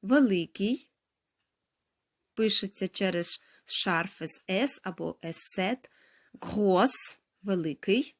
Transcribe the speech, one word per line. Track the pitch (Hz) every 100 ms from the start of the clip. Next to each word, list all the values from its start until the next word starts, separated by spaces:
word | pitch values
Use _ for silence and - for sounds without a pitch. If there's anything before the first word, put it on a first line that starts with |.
великий. | 196 269 262 185 165 - 202 247 _ _ _ _ _ _ _ _ _ _ _ _ _ _ _
Пишеться | - 220 208 190 - 185
через | - 190 175 170 - _ _ _
шарф | - - 170 180 -
з | 156 - -
С | 190 277 -
або | - - 165 165
С | 165 165
Ц. | - - 185 254 - _ _ _ _
Groß, | - - - 208 185 247 - - - _ _
великий. | 196 190 160 147 - 214 302 _